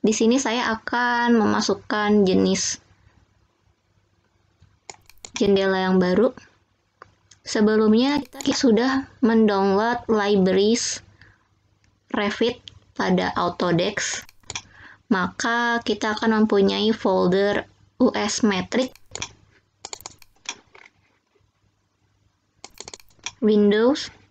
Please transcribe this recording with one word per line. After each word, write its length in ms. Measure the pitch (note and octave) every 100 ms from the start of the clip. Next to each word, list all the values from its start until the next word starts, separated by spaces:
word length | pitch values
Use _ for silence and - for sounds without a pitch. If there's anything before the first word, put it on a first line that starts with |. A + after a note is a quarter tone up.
di 80 | -
sini 240 | A3 A3+
saya 400 | B3+ B3+ A#3 A#3+
akan 640 | A3 - A#3+ B3 A#3+ A#3+ A#3
memasukkan 880 | G#3 G#3 G#3+ G3 - G#3+ G#3 G#3 F#3+
jenis 560 | F#3+ F#3+ F#3+ - - _ _ _ _ _ _ _ _ _ _ _ _ _ _ _ _ _ _ _ _ _ - _ - - -
jendela 400 | G3+ G3 G3 F#3+
yang 240 | F#3 F#3
baru. 320 | F3+ F3+ A#3+ - - _ _ _ _ _ - _ _ - -
Sebelumnya, 720 | A#3+ G#3+ G#3+ A3 A3 C4 C#4+
kita 320 | - C4+ C4+
sudah 380 | B3+ C4+ A3 B3+ C4+ C4+ _
mendownload 840 | A3 A3+ A3 G3 G3 G3 A3+ A#3+ -
libraries 960 | A3 G3+ G3+ F#3 F#3+ G#3 A#3+ - - - _ - _ _ _ _ _ _ _ _
Revit 480 | - G#3 - A#3 B3 - - _ -
pada 320 | F#3+ F3+ F3+ -
Autodesk. 880 | F3 - F3+ E3 F#3 G#3 - - - _ _ - - - - - _
Maka, 720 | F#3+ F3+ - A#3+ A#3 A#3+ A#3 A#3
kita 320 | A3+ A3 G#3
akan 240 | A3+ A3
mempunyai 480 | G#3+ G3+ G3 G3 G#3+
folder 760 | A3+ A3 F#3 F#3 F#3 G3+ G3+ - _ _ _
U 80 | B3+
S 280 | G#3+ - -
Metric, 480 | G#3+ F#3+ F#3 G#3+ C4 - - - - - _ _ _ _ - - - - - _ - - _ - - _ _ _ _ _ _ _ _ _ _ _ _ _ _ _ _ _ - _ - - - _ - _
Windows. 720 | A3 G#3+ G3+ G#3 A#3 D4+ - - _